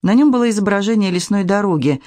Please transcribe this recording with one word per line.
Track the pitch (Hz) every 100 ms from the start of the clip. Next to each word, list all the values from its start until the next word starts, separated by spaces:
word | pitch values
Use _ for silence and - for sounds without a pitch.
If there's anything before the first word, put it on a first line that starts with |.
На | 180
нем | 226 294
было | 247 240
изображение | 214 202 202 202 226 196
лесной | 180 175 202
дороги, | 185 202 202 165 135 135